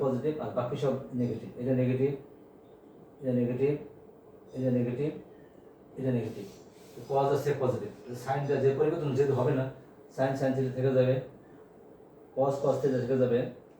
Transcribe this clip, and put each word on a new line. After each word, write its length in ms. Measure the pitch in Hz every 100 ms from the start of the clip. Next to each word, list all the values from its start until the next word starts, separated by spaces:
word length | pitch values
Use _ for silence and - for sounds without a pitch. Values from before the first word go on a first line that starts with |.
পজিটিভ, 300 | 135 120 151 147
আর 60 | 107 127
বাকি 180 | 123 -
সব 100 | 135 120 - 123
নেগেটিভ। 280 | 117 104 - 123
এটা 120 | 123 127
নেগেটিভ, 300 | 127 127 135 - - - - - - - - - - -
এটা 140 | 131 123
নেগেটিভ, 320 | 120 127 143 147 - - - - - - - 131
এটা 140 | 127 123
নেগেটিভ, 320 | 123 123 151 - - - - - - - - 139
এটা 140 | 127 120
নেগেটিভ। 280 | 107 101 98 - - - -
তো 60 | 123 127
কজ 180 | 139 139
আর 60 | 147
সেক 120 | 143 143
পজিটিভ। 260 | 127 104 101 - 123
তো 60 | 120
সাইনটা 320 | - 143 180 -
যে 60 | 135 -
পরিবর্তন 320 | 156 170 147 135
যেহেতু 180 | 139 127
হবে 140 | 151 131
না, 60 | 135 - - - - -
সাইন, 160 | 135 135
সাইন 120 | 135 131
থিটা 160 | 127 127
থেকে 140 | 131 127
যাবে, 180 | 127 135 - - - - - - - - - - - 131
কজ, 180 | 135 -
কজ 120 | 139 127
থিটা 160 | 139 127
থেকে 140 | 120 131
যাবে, 160 | 120 120 - - -